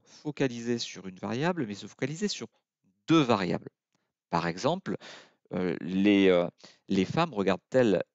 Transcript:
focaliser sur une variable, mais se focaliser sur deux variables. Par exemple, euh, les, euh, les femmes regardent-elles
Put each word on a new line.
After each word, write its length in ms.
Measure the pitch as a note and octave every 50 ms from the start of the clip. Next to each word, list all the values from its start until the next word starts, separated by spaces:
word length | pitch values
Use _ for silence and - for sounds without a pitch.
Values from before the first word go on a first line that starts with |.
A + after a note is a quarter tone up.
| _
focaliser 760 | _ - - - D3+ C#3+ - C#3+ C3 A#2+ A#2 A#2 A#2+ A#2+
sur 300 | A#2 - - - F#2 F2+
une 80 | F#2+ F#2
variable, 480 | F#2 - G2+ A2 B2 D3 F3 F#3 E3+ C3
mais 80 | G#2 G#2
se 140 | G2 G#2+
focaliser 400 | G2 - - C3+ C3+ D3+ E3 G#3
sur 220 | G3+ - - A#2+ - _ _ _ _ _ _ _ _ _ _ _
deux 140 | - D#3 E3
variables. 480 | C#3+ A#2 A#2+ G2 F#2+ F2 F2+ E2+ - - - _ _ _ _ _ _ _ _ _ _ _
Par 160 | - E2+ E2
exemple, 520 | E2+ E2 F#2 G#2 C3+ E3+ G3 - - G2 - - - - - - _ _ _ _ - -
euh, 240 | F#2+ F2+ F2+ D2 -
les, 480 | - D#2+ F#2 F#2+ G2 G#2 G2+ G2 G2
euh, 220 | F#2 F2+ F2 F2 E2 - _ - - - _ _ -
les 160 | G2+ F#2+ F#2+
femmes 280 | - - D#3+ E3+ E3+ B2+
regardent-elles 720 | G2+ G2 F#2+ F#2 F2+ _ _ - C3 B2 A2 F#2+ - - - _